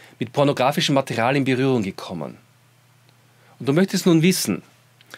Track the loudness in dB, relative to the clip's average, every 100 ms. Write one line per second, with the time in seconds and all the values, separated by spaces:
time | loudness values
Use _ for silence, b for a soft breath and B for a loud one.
0 | B B -8 0 0 2 0 0 0 0
1 | 0 -2 0 0 0 0 0 0 -2 -8
2 | -12 -10 -12 -14 _ _ _ _ _ _
3 | _ b b b b b -2 2 2 2
4 | 4 4 4 0 -2 -4 -6 _ _ _
5 | B